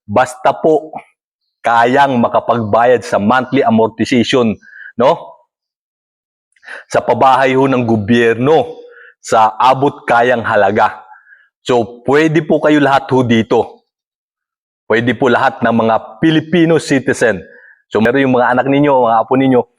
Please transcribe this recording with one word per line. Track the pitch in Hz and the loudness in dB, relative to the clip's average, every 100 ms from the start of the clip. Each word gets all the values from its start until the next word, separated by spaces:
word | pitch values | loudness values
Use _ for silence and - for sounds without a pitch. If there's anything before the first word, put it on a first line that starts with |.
| - | -4
basta | 104 127 - 143 | -2 -2 -2 -4
po | - 160 156 156 - - _ _ _ _ _ 117 | 0 0 0 -4 -16 -20 _ _ _ _ _ -2
kayang | 117 120 135 139 123 | 0 2 2 0 0
makapagbayad | 113 113 - 117 107 113 123 120 | -2 -2 -2 -4 -2 0 2 0
sa | - 101 | -2 -4
monthly | 104 127 123 131 - | 0 0 0 -2 0
amortization, | 113 110 - 110 127 113 135 117 98 _ - - | 0 0 -2 -2 -2 0 0 -2 -4 _ -20 -12
no? | - 131 170 - - _ _ _ _ _ _ _ _ _ _ _ _ - - - | -2 0 0 -6 -20 _ _ _ _ _ _ _ _ _ _ _ _ -20 -20 -6
Sa | 123 | -4
pabahay | - 120 131 127 135 131 | -2 0 2 2 2 0
ho | 135 | 0
ng | 127 | 0
gobyerno | 117 113 101 120 117 113 131 156 - - - - - _ | 0 -2 0 0 2 0 2 0 0 -10 -20 -20 -20 _
sa | - 117 110 - | -2 2 2 2
abot | 123 135 139 - - | 0 2 0 -4 -2
kayang | 117 123 120 110 | 0 0 -2 -2
halaga. | 110 98 107 107 - - - _ - _ _ | 0 0 2 -2 -2 -20 -20 _ -20 _ _
So, | - 123 113 - | -2 -2 -2 -8
pwede | - 143 160 160 | -2 0 2 0
po | 156 156 | 0 0
kayo | 151 151 | 2 2
lahat | 139 135 - | 2 0 0
ho | 127 | -2
dito. | 123 117 107 120 - - _ _ _ _ _ _ _ _ _ _ | 0 0 0 -2 -2 -8 _ _ _ _ _ _ _ _ _ _
Pwede | - 110 120 | -4 -2 -2
po | 113 135 | 0 0
lahat | 117 131 - | 2 0 -2
ng | 117 | -2
mga | 117 113 110 - - | 0 0 -2 -4 -4
Filipino | 160 156 156 170 160 160 | 0 0 0 0 2 0
citizen. | - 135 127 120 120 95 - - - _ _ | 0 -2 -2 -2 -2 -2 -8 -20 -20 _ _
So, | 104 | -2
meron | 113 135 135 | 0 0 0
yung | |
mga | 123 120 127 | 0 0 0
anak | 131 | 0
ninyo, | 139 147 131 117 | 0 2 2 2
mga | 113 | 0
apo | 113 131 | 0 0
ninyo, | 135 123 113 | 2 0 -2